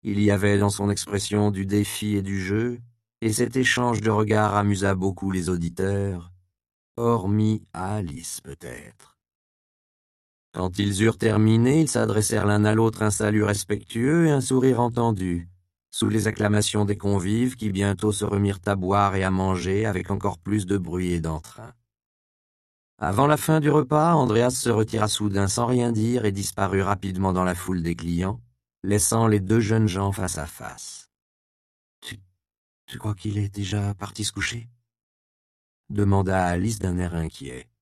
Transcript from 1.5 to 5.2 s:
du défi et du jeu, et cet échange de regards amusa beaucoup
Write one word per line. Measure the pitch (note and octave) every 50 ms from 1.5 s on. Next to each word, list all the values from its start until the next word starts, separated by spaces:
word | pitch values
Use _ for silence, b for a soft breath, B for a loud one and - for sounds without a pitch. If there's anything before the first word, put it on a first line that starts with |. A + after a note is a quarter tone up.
du | G2+ F#2+ G2
défi | F#2+ G2+ G#2 G#2 - - - G#2+ G#2+ G#2
et | G2+
du | F#2+ G2 G2 G2
jeu, | F#2 F#2 G2+ G#2+ A#2 A#2+ A#2+ A#2+ - - _ _ _ _ _ _
et | - A2 G#2+
cet | A2 B2 A#2+ -
échange | C3 C3 - - - B2 A#2+ A#2 A2
de | G#2+ A2
regards | G#2+ G#2 A2 G#2 G#2+ G#2+ G#2+ G#2 G2
amusa | G#2 G2+ G2+ G2+ F#2 G2 G2 G2
beaucoup | F#2 F2+ G2 F#2 F2+